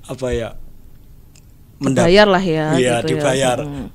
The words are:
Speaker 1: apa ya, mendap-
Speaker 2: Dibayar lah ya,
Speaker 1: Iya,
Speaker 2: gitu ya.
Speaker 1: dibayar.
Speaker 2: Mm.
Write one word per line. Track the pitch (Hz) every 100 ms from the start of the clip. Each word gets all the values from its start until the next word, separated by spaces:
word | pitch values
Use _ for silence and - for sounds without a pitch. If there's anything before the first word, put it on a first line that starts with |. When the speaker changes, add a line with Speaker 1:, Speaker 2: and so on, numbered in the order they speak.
Speaker 1:
apa | - 123 127
ya, | 120 107 - - - - - - - - - - - - -
mendap- | 139 131
Speaker 2:
Dibayar | 170 196 208
lah | 180
ya, | 190 156 156
Speaker 1:
Iya, | 131 123 120
Speaker 2:
gitu | 156
ya. |
Speaker 1:
dibayar. | 156 147 135 131 123
Speaker 2:
Mm. | 147 143 123